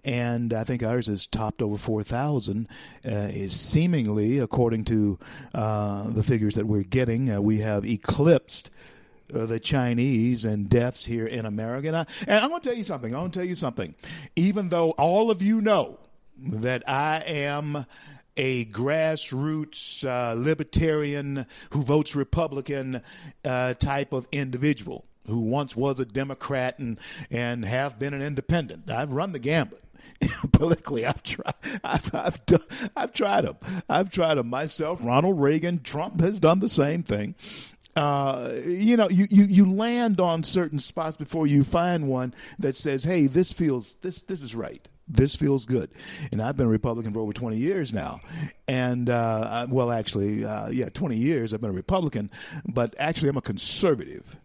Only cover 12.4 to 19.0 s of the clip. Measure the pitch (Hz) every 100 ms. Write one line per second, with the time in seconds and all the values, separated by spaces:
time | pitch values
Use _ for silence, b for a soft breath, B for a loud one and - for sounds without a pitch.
12.4 | 320 339 277 240 202 147 117 127 180 175
13.4 | 180 170 143 - 87 - B 165 143 -
14.4 | 180 208 185 170 165 160 156 190 226 196
15.4 | 196 220 214 196 123 - _ - - -
16.4 | 131 110 120 127 127 131 151 156 156 151
17.4 | 143 147 151 147 131 B B 139 _ -
18.4 | 131 127 113 104 131 156